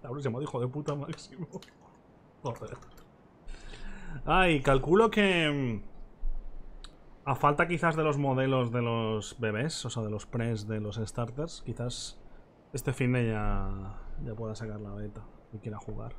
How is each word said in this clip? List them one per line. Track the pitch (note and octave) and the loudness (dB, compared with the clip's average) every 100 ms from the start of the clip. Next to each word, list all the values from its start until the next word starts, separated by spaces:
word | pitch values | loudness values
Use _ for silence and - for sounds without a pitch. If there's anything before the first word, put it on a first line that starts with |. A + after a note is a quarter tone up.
habrás | C3+ C#3 | -8 -4
llamado | C#3 A#2 | -2 -2
hijo | B2+ B2+ | -4 -2
de | B2 | -2
puta | C#3 D3 | -2 -4
máximo. | C#3+ C#3+ - - - F3 F#3+ - - - - | -4 -6 -10 -12 -12 -10 -10 -14 -20 -20 -20
<laughs> | - - - - | -20 -20 -20 -8
Joder. | B2+ A2+ A2 - - - - - - - - - - - - - - D3+ | -8 -6 -10 -12 -16 -20 -20 -20 -20 -16 -12 -10 -10 -10 -10 -8 -8 -6
Ay, | B2+ F3 F#3 D3+ | 4 6 6 6
calculo | C3 C3+ C3+ F#3+ A3+ | 6 4 6 6 6
que, | G#3+ G3+ F3+ D#3 C#3+ B2+ G#2+ | 6 4 6 2 2 0 -2
mm, | - - - - - - - - - - - - - - - | -6 -12 -16 -2 0 0 -4 -8 -10 -12 -16 -18 -20 -10 -4
a | |
falta | B2 D3 D3 E3 | 4 6 6 4
quizás | E3+ E3+ D#3 | 4 4 4
de | |
los | D#3 C#3+ | 2 4
modelos | C#3 C3 C3+ C3 A#2+ | 4 4 4 4 2
de | A#2+ | 2
los | A#2+ A2+ A2 G#2+ G2+ - | 2 2 2 0 -4 -2
bebés, | A2+ G#2+ D3 - | 0 0 -2 -2
o | B2 | -4
sea, | A#2 | -4
de | G#2+ | -4
los | G#2+ - | -4 -4
pres | A#2 A#2 A2 G#2 | -2 0 -2 -2
de | A2 | -4
los | G#2 G#2 | -2 -4
starters, | G#2+ - A#2 B2 E3 - - | -4 -4 -4 -4 -6 -6 -8
quizás | A2+ B2 - - - - - - - - | -4 -4 -4 -10 -12 -18 -20 -20 -20 -10
este | A#2+ - | -4 -4
fin | B2 B2 | 2 4
de | B2+ A#2 | 4 4
ya, | G#2+ G#2+ G#2 G2 G2 G2 G2+ - - | 2 2 2 2 -2 -6 -10 -8 -6
ya | B2 G#2+ | -6 -6
pueda | A2 | -6
sacar | G#2+ A2 G#2+ | -6 -6 -8
la | G#2 | -8
beta | G2+ G#2 G2+ A2 - - | -8 -8 -10 -16 -18 -14
y | A2 | -10
quiera | - G#2+ | -8 -8
jugar. | - G#2+ A2+ | -8 -8 -8